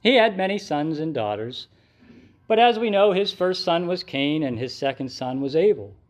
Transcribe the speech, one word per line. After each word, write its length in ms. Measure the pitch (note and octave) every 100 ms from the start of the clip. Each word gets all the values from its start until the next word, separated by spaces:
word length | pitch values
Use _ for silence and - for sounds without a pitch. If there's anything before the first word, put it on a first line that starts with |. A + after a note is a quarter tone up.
He 120 | A3
had 240 | B3+ A3+ F#3+
many 220 | F#3+ G3+
sons 400 | - D3 D#3 D3+
and 160 | D#3+ C#3+
daughters, 500 | G#2 G#2 A2+ B2+ - _ _ _ _ - - _ _
but 120 | A3+
as 180 | A#3+ A3
we 140 | A3+
know, 200 | G3 G#3
his 220 | F#3 G3+
first 300 | - F3+ F3+
son 240 | - E3+ F3
was 160 | F3+
Cain, 400 | - C#3 C#3 D#3
and 160 | C#3+ A2+
his 160 | B2+ -
second 340 | C#3 C3 C3
son 320 | - B2+ C3
was 140 | C#3 D#3
Abel. 400 | G3+ D3+ G2+ -